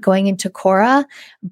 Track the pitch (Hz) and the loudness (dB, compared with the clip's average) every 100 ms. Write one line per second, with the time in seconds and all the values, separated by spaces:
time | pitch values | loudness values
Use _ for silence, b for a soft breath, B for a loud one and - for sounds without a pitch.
0 | - 190 196 185 185 - 190 190 233 277 | 0 0 0 -2 -6 -4 0 2 2 2
1 | 285 B B B 180 | 0 B B B -6